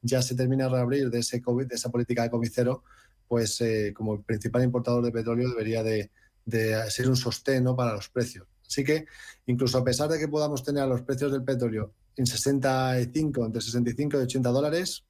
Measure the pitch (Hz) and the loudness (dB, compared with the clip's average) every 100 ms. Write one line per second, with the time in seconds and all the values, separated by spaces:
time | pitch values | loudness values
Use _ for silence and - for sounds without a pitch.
0 | 120 127 127 123 127 135 131 127 123 139 | 2 0 0 0 2 2 2 2 2 0
1 | 131 120 117 120 120 123 131 117 123 120 | 0 0 -2 -4 -2 -2 -2 -4 -4 -2
2 | 120 120 117 117 117 - 120 131 _ - | 0 0 0 0 -2 0 0 0 _ -20
3 | _ _ _ 120 110 - 117 110 104 101 | _ _ _ 0 0 0 0 0 0 -2
4 | 107 104 - 110 113 117 127 123 117 120 | -4 -4 -2 -4 0 2 2 2 0 2
5 | 120 117 113 117 127 120 107 113 110 110 | 2 0 0 0 0 0 -2 0 0 0
6 | 101 _ _ _ - 113 110 110 110 107 | -2 _ _ _ -4 0 2 0 -2 0
7 | 127 123 123 - - 135 123 127 123 107 | 2 2 0 -4 0 2 2 2 0 -2
8 | - 127 120 - - _ _ - 139 156 | -6 -4 -4 -6 -20 _ _ -2 2 0
9 | 156 - - - - 123 127 127 123 127 | 0 -18 -20 -14 -2 0 2 2 2 0
10 | 147 160 151 151 151 143 131 143 135 123 | 0 0 0 0 0 -2 -2 0 0 -2
11 | 123 135 143 135 127 131 120 110 101 _ | -2 -2 0 -2 -2 0 0 -2 -6 _
12 | _ - 123 120 - 139 135 131 127 127 | _ -2 -2 0 2 2 2 2 2 0
13 | 123 135 156 131 113 117 110 120 120 117 | 0 0 0 0 -2 -2 -2 0 0 0
14 | 147 143 127 135 120 127 147 160 185 - | 0 0 0 0 2 2 2 0 -2 -8
15 | _ | _